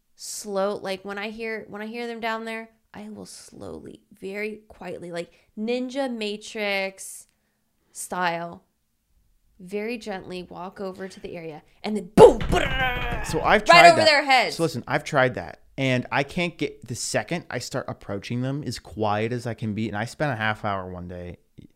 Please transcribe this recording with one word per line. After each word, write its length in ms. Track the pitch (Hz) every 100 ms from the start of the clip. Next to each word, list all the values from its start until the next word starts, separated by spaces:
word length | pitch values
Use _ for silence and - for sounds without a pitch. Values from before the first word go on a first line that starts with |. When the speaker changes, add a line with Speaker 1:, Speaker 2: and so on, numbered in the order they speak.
| _ _
Speaker 1:
slow, 600 | - - 208 196 202 208
like, 280 | 190 190
when 120 | 196 202
I 120 | 214
hear, 340 | 220 226 220 -
when 120 | 202
I 60 | 220
hear 200 | 240 233
them 100 | 226
down 240 | 226 220
there, 260 | 226 226 226 _ _
I 160 | - 214
will 180 | 202 180
slowly, 760 | - - - - 80 - - _
very 500 | - 185 202 214 214 -
quietly, 440 | - 180 - 175
like, 200 | 170 175 _ _ -
Ninja 520 | 220 254 254 269 269
Matrix 1120 | 233 208 208 - 226 202 196 190 190 - - - _ _ _ _ _ _
style, 720 | - - 180 180 170 170 185 _ _ _ _ _ _ _ _ _ _
very 360 | 180 208 220 240
gently 460 | 220 190 - 185
walk 380 | 175 175 185 185
over 280 | 190 190 190
to 120 | 196
the 140 | - 170
area 260 | 165 151 - _
and 140 | 208 214
then 140 | - -
boom, 220 | 440 254
ba-da-da-da-da, 840 | - 349 262 262 262 - 254 -
Speaker 2:
So 180 | - 165
I've 200 | 151 208
Speaker 1:
right 40 | 208
Speaker 2:
tried 200 | 339 339
Speaker 1:
over 80 | 320
Speaker 2:
that. 40 | 320
Speaker 1:
their 180 | 285
heads. 320 | 285 262 185 147
Speaker 2:
So 60 |
listen, 180 | 165 123 -
I've 180 | 147
tried 300 | - 147 127 101
that. 240 | 82 - - -
And 280 | 135 123 -
I 120 | 123
can't 320 | 139 180 175 -
get, 280 | 147 - -
the 60 |
second 500 | 120 - 127 107 113 -
I 80 | 123
start 260 | - 131 -
approaching 520 | - - 101 - 120
them, 200 | 127 143 143
as 120 | -
quiet 540 | - 107 107 104 113
as 140 | 123 120
I 80 |
can 200 | 110 110
be, 140 | 101 110
and 80 | 104
I 100 | 117
spent 260 | - 151
a 40 | 110
half 280 | 110 107
hour 260 | 107 98 92
one 160 | 90 90
day, 300 | 87 90 - _ - -